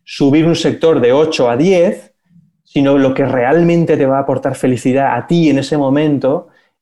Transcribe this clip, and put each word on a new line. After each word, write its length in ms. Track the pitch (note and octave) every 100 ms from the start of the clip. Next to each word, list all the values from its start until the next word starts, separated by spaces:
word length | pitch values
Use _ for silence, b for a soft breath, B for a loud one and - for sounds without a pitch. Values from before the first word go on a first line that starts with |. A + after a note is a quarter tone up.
subir 440 | - - C#3+ D3+ D#3+
un 100 | D#3+
sector 440 | D3+ A#2+ E3 D#3+
de 120 | D#3+
ocho 360 | D#3+ D#3 D#3 B2
a 80 | B2
diez, 560 | E3+ F#3 F3 - - _ _ _ _ _
sino 340 | _ D3+ C#3 C#3
lo 160 | C3+
que 100 | C3
realmente 720 | C3+ B2+ B2 D#3+ E3+ E3+ E3+ D3+
te 100 | C3+
va 120 | C3+
a 40 |
aportar 340 | C3+ C3 C#3+ B2+
felicidad 600 | C3 B2 B2+ C3 C3+ A#2+
a 100 | A#2
ti 240 | E3+ D#3+
en 80 | C3+
ese 160 | C3+ D3+
momento 720 | C#3 C#3+ D#3 C#3+ - D#3+ - b b b